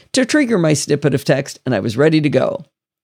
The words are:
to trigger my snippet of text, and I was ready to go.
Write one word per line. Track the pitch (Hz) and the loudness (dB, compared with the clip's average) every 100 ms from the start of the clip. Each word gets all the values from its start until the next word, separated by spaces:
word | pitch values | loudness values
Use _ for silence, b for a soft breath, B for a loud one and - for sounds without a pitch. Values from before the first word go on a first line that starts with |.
| B | B
to | 262 247 | -2 0
trigger | 302 240 208 | 0 2 2
my | 160 | 2
snippet | 143 - 147 143 | 0 0 0 0
of | 143 | -2
text, | - 135 139 - | 0 -2 -2 -10
and | 131 | -4
I | 113 | -2
was | 113 110 | -2 0
ready | 156 156 | 2 2
to | 147 | 2
go. | - - - - _ _ _ | 0 0 -4 -12 _ _ _